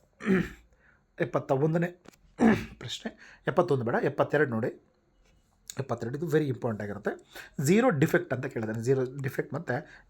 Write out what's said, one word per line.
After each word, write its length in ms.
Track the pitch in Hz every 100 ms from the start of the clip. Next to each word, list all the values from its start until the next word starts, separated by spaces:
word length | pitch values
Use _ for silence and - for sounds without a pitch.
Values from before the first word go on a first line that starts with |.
| _ _
<clears throat> 1000 | 214 95 - - _ _ _ _ _ -
ಎಪ್ಪತ್ತ 320 | 151 147 -
ಒಂದನೇ 500 | 135 156 165 175 - - _ _ -
<clears throat> 400 | 226 202 - -
ಪ್ರಶ್ನೆ, 600 | - - - - - - -
ಎಪ್ಪತ್ತೊಂದು 380 | 147 175 139
ಬೇಡ, 100 | 110 185
ಎಪ್ಪತ್ತೆರಡು 480 | 156 139 143 147 147
ನೋಡಿ. 340 | 113 139 - _ _ _ _ _ _ _ _ - -
ಎಪ್ಪತ್ತೆರಡು, 400 | 127 117 117 143
ಇದು 80 | 170
very 180 | 151
ಇಂಪಾರ್ಟೆಂಟ್ 380 | 147 117 123 104
ಆಗಿರುತ್ತೆ. 420 | 104 98 - 359 - - - - 139
ಜೀರೋ 240 | 202 262
ಡಿಫೆಕ್ಟ್ 440 | 156 160 175 -
ಅಂತ 120 | 123 139
ಕೇಳಿದಾನೆ. 360 | 123 110 113
ಜೀರೋ 200 | 117 135 127 139
ಡಿಫೆಕ್ಟ್ 320 | 131 - 147
ಮತ್ತೆ 520 | 127 - 131 - - _